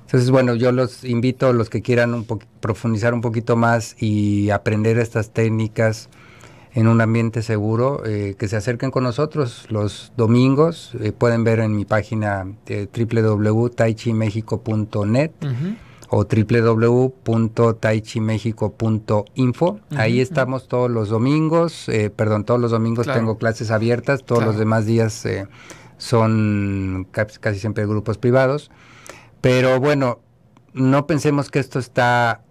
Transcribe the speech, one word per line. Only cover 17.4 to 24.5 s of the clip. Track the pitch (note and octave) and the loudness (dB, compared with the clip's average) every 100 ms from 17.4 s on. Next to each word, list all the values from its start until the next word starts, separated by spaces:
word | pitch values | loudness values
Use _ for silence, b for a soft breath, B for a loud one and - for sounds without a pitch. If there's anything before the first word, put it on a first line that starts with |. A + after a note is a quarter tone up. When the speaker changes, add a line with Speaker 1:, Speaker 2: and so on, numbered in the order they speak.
| A2+ A2 A#2 A2 | 0 2 0 2
Speaker 1:
tai | A2+ A2 | -2 -2
chi | A2 A#2 | -4 -4
mexico | A2 A2 A2+ G#2+ G#2 | -2 -2 -4 -4 -6
punto | - A2+ G#2+ A2 G#2+ G2+ | -2 -2 -2 0 -2 -2
info. | - B2+ A#2+ E3+ G#3 _ C#3+ | -2 -2 0 -2 -2 _ -2
Ahí | A2 | 0
Speaker 2:
Ujú, | B2 | 2
ujú. | |
Speaker 1:
estamos | B2+ D#3 C3 C3 - | 0 0 -2 -4 -4
todos | B2 B2 | -2 0
los | A#2 G#2 | 0 -2
domingos, | A2 B2+ D3+ D#3 E3 E3 - - | 0 2 2 2 2 0 -4 -4
eh, | A2+ G#2 | -2 -2
perdón, | - G#2+ G#2+ | -2 0 0
todos | G#2 A#2+ | 0 0
los | A#2+ | 2
domingos | A2+ A2+ A#2 A#2+ | 0 0 0 0
Speaker 2:
Claro. | C3 | 0
Speaker 1:
tengo | A2 G#2+ | -2 -2
clases | A#2 A2 G#2+ | -2 -2 -2
abiertas, | A2 A2+ A#2+ C3 C#3 | 0 0 0 -2 -4
todos | - A#2 | 0 0
Speaker 2:
Claro. | A2 | 2